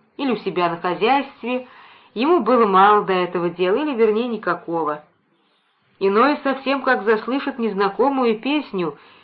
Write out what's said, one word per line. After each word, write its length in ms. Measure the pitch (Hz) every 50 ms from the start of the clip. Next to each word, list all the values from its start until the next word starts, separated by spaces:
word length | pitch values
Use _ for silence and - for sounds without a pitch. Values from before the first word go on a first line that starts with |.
| _ _ _ -
или 140 | 277 269
у 60 | 226 214
себя 320 | - 196 160 180 180 170
на 80 | 170 170
хозяйстве, 920 | 170 180 175 151 190 233 269 285 262 - - - - 233 254 254 254 - - - - - - - _ _ _
ему 280 | 202 247 302 359 349
было 240 | 220 208 254 240 233
мало 380 | 202 190 190 196 208 208 208 185
до 100 | 170 190
этого 360 | 180 180 175 - 180 170 175
дела, 260 | 170 175 185 180 202 254
или, 180 | 302 302 269
вернее, 320 | 220 226 214 208 220 247 247
никакого. 760 | 233 208 - 180 170 170 - - 170 165 156 147 151 151 - _ _ _ _ _ _ _ _ _ _ _ _ _ _ _ _ _ _ _
Иное 400 | 190 196 196 214 247 285 294 - -
совсем, 400 | 277 262 269 - 254 277 269 262
как 200 | 269 254 214 196
заслышит 540 | 214 226 214 214 226 254 277 - 269 262 -
незнакомую 800 | 226 214 190 190 202 196 196 - 240 277 277 262 254 233 214 220
песню, 580 | - 262 294 302 262 - - 190 170 156 139 - - - - -